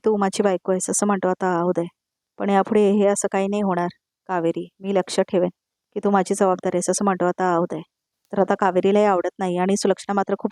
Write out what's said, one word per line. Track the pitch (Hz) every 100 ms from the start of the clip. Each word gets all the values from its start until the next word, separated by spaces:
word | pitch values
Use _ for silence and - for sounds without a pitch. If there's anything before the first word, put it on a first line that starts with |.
| 220
तू | 208
माझी | 196 -
बायको | 208 180 -
आहेस," | 185 -
असं | 190 208
म्हणतो | 196 185
आता | 185 185 175 175
उदय. | 175 175 _ _ _ _ -
"पण | 202
यापुढे | 196 190 214 202
हे | 208 202
असं | 202 196
काही | 196 196
नाही | 208
होणार | 196 175 175 - _ _ -
कावेरी, | 180 165 170 175 _
मी | 196 196
लक्ष | - -
ठेवेन | 190 185 180 - _ _ _ 208
की |
तू | 202
माझी | 202 180 196
जबाबदारी | 196 180 185 180
आहेस," | 175
असं | 185 202
म्हणतो | 185 180
आता | 175 185 170
उदय. | 175 156 170 _ _ _ -
तर | 202
आता | 185 202
कावेरीलाही | 202 180 190 208 208
आवडत | 185 175 -
नाही | 185 175
आणि | 185 202
सुलक्षणा | 202 185 - 202
मात्र | 190 202
खूप | 208